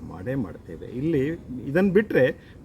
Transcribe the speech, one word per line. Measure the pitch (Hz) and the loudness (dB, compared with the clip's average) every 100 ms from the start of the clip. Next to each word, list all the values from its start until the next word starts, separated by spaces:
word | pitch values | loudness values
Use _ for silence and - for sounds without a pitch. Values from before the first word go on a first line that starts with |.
ಮಾಡೇ | - 80 95 | -12 -10 -6
ಮಾಡ್ತೇವೆ. | 135 98 - - 80 85 | -4 -4 -8 -14 -14 -12
ಇಲ್ಲಿ | 117 151 156 135 170 - 127 143 | -6 0 0 0 -4 -10 -12 -2
ಇದನ್ನು | 147 202 | 2 4
ಬಿಟ್ಟರೆ | 180 226 - 131 - - - | 4 4 4 4 2 -12 -14